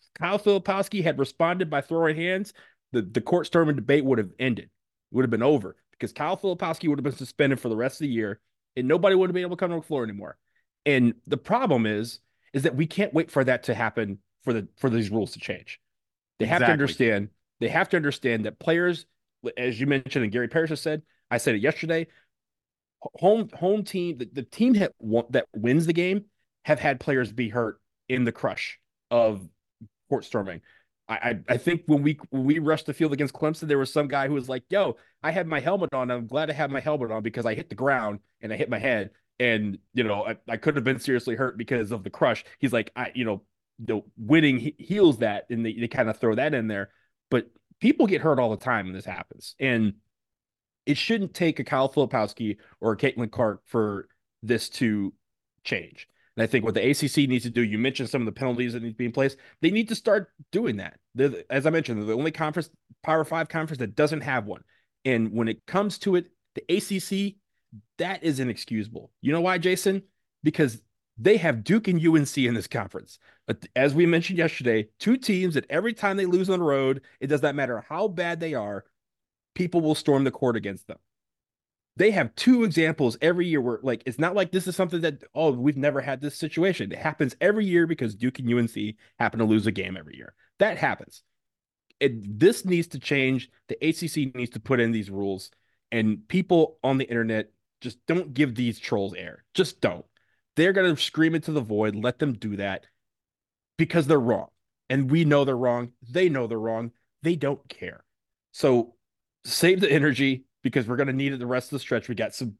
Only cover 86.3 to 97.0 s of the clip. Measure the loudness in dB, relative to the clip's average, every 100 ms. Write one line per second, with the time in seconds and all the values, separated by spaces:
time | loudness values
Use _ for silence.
86.3 | -8 -6 0 0 0 -6 -4 -4 0 -2
87.3 | 2 2 2 2 4 2 0 -4 -2 -4
88.3 | -2 0 2 0 -2 -8 -8 _ -2 -2
89.3 | 2 2 4 2 -2 -6 -8 -14 -20 -20
90.3 | -20 _ 0 0 2 -2 -2 -10 -20 _
91.3 | _ _ _ _ _ _ -2 -2 0 -8
92.3 | 2 4 4 0 0 0 -6 -2 0 0
93.3 | -2 -4 _ -12 -4 -2 -2 -4 -4 -4
94.3 | -4 -8 -6 0 2 2 0 -4 -4 -4
95.3 | -6 -10 _ _ _ -6 0 0 0 -2
96.3 | -2 4 4 4 0 0 0